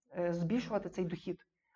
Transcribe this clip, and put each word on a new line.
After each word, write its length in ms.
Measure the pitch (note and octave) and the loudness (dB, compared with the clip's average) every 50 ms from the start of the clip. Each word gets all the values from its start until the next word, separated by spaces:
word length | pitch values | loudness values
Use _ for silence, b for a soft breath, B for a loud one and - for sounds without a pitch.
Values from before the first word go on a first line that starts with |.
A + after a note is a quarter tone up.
| _ _ - | _ _ -4
е, 160 | F3+ F3 F3 E3+ | 0 0 2 2
збільшувати 560 | E3+ E3+ D#3+ A3+ B3+ - - G#3+ G3 G3 F3+ | 2 2 2 2 2 2 0 -2 -2 -2 -2
цей 160 | - F#3+ F3+ | -2 -2 -2
дохід. 320 | E3 F3+ D#3+ - - - - - _ _ b b b b | -2 -2 -4 -4 -6 -6 -6 -8 _ _ b b b b